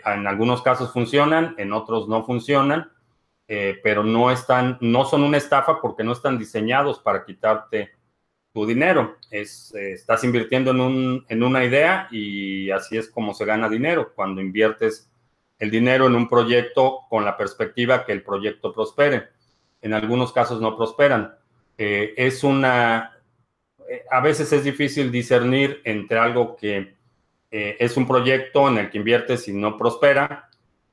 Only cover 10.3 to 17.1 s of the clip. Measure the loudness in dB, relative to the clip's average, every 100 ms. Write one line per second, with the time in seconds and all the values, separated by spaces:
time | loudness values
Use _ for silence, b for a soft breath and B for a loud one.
10.3 | 0 0 0 0 0 0 -2 -2 -4 -4
11.3 | 0 2 2 2 4 2 0 -4 -10 -8
12.3 | -6 -6 -6 -4 -4 -4 -8 -6 -6 -6
13.3 | -4 -2 0 -2 -2 -2 -2 -4 -6 -6
14.3 | -6 -4 0 0 2 -2 -4 _ _ _
15.3 | _ _ _ -2 2 4 4 6 4 4
16.3 | 2 4 2 2 2 2 0 -4